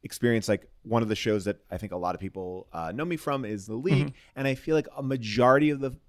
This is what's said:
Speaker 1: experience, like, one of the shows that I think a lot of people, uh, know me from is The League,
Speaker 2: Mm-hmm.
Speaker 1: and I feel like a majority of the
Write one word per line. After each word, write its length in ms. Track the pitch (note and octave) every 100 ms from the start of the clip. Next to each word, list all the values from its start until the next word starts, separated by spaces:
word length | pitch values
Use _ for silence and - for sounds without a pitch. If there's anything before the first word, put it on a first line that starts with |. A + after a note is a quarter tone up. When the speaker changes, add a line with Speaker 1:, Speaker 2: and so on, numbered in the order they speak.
Speaker 1:
experience, 460 | - - A#2+ A#2 G2+
like, 180 | G2+ - -
one 200 | - A#2
of 60 | A2
the 60 |
shows 300 | G#2+ A#2 G#2+
that 160 | F#2+ G2 _
I 80 | F2+
think 140 | F#2+
a 40 | F2+
lot 200 | F2 F2
of 40 |
people, 460 | F#2+ F#2+ F2+ F#2 -
uh, 180 | E2+ E2
know 120 | G#2+
me 120 | E3 D#3+
from 280 | - C#3
is 220 | A2 G#2 G2
The 80 | A2
League, 300 | D3+ C#3 C#3+
Speaker 2:
Mm-hmm. 60 | - -
Speaker 1:
and 140 | - C3+
I 80 | C3
feel 180 | -
like 140 | D#3 D3 -
a 60 |
majority 680 | C3+ C3+ A2 G#2+ B2 C3+ D3+
of 80 | C#3+
the 120 | C3+ B2+